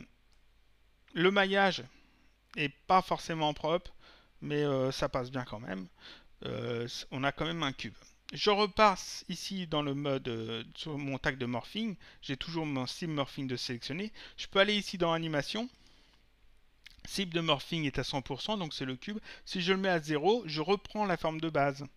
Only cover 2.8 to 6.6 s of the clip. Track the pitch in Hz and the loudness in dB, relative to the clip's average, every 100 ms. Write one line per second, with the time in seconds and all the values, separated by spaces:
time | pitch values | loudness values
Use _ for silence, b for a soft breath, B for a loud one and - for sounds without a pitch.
2.8 | - 185 - 165 - 160 151 147 156 175 | 4 4 4 -4 -2 0 0 0 0 0
3.8 | - - B B B - 147 147 147 135 | -2 -18 B B B -12 -2 0 2 2
4.8 | 131 - 147 135 123 135 120 107 120 - | 2 0 -2 -2 -2 -6 -6 -8 -6 -8
5.8 | 180 - B B B - 127 117 | -8 -16 B B B -12 -6 -4